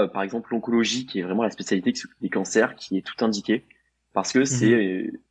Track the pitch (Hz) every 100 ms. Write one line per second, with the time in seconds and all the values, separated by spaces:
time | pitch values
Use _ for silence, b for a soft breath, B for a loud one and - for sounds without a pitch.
0 | 98 104 95 117 - 117 120 117 110 120
1 | 127 101 87 98 113 - 95 98 123 -
2 | - - 98 104 95 - 110 - - 95
3 | - - 117 104 - 113 - b b _
4 | _ - 95 127 135 127 117 120 98 92
5 | - - _